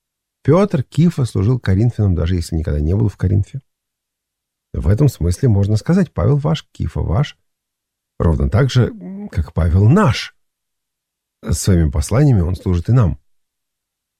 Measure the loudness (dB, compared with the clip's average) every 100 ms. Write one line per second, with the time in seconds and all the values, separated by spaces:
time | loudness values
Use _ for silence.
0 | _ _ _ _ 0 2 2 0 -4 0
1 | 2 2 -2 -2 -2 -2 0 0 0 0
2 | 0 0 0 -2 -4 -4 -4 -2 0 0
3 | -2 -2 0 0 -2 -8 -18 _ _ _
4 | _ _ _ _ _ _ _ -4 0 2
5 | 2 0 -2 0 0 0 0 -2 0 0
6 | 0 -2 0 0 0 -4 -6 -10 -8 -4
7 | -2 -2 -2 -6 _ _ _ _ _ _
8 | _ -4 0 0 0 0 2 2 0 -2
9 | -14 -14 -10 -6 -6 -2 0 2 4 4
10 | 2 0 -6 -16 _ _ _ _ _ _
11 | _ _ _ _ -6 -4 0 2 2 -2
12 | -2 2 4 2 0 -4 -2 -2 0 2
13 | 2 -2 _ _ _ _ _ _ _ _
14 | _ _